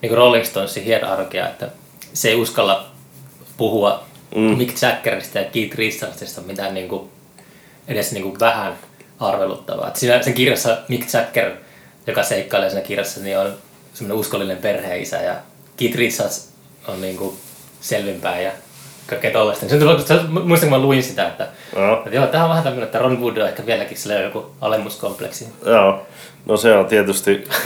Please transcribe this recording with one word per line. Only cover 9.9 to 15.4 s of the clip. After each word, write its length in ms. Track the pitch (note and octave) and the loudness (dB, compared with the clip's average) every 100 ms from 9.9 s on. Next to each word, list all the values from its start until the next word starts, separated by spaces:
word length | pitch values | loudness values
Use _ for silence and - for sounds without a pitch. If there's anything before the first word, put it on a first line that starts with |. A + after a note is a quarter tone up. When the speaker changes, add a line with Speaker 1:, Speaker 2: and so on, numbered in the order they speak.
| - | -2
Speaker 1:
siinä, 260 | B2 B2 | 2 4
sen 120 | - | 2
kirjassa 440 | A#2+ B2+ A#2 A#2+ A2 - | 2 2 2 0 -2 -2
Mick 200 | B2 - | -6 -2
Jagger, 360 | A#2+ A2+ - G2 F2+ - - - _ - | -2 0 0 -2 -4 -18 -20 -20 _ -6
joka 160 | G#2+ | -2
seikkailee 480 | G2+ G2+ F#2+ G2+ F#2+ | 0 -2 -2 -2 0
siinä 120 | G2 F#2+ | -2 -4
kirjassa, 340 | G2+ F#2+ - | -4 -4 -8
niin 180 | G2 F#2+ | -4 -2
on 160 | G2 G2 - - - | -2 -4 -18 -20 -20
semmonen 260 | - G2 G#2+ | -12 -6 -4
uskollinen 360 | G#2 G2+ G2 F#2 | -2 -4 -4 -4
perheisä 600 | G#2 G2+ A2+ G#2+ - E2+ | -2 -2 -4 -6 -6 -4
ja 180 | - - | -4 -6